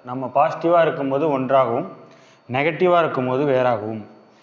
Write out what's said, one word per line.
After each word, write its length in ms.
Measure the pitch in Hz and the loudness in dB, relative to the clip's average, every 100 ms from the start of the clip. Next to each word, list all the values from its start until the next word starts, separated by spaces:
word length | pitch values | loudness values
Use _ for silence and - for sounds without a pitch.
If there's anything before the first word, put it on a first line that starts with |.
| 123 | -12
நம்ம 260 | 127 127 139 | -10 -4 0
பாசிட்டிவா 460 | 160 160 165 175 | 0 0 2 4
இருக்கும்போது 480 | 160 131 139 139 160 | 2 0 -2 0 0
ஒன்றாகவும், 580 | 135 131 135 127 135 185 - - - _ _ - | -2 2 2 2 0 -6 -12 -20 -20 _ _ -8
நெகட்டிவா 480 | 127 151 156 180 175 | -2 -2 0 2 2
இருக்கும்போது 460 | 156 135 127 131 147 | 2 -2 -2 0 0
வேறாகவும். 600 | 127 123 113 107 110 101 - _ _ | 2 2 0 -4 -10 -12 -20 _ _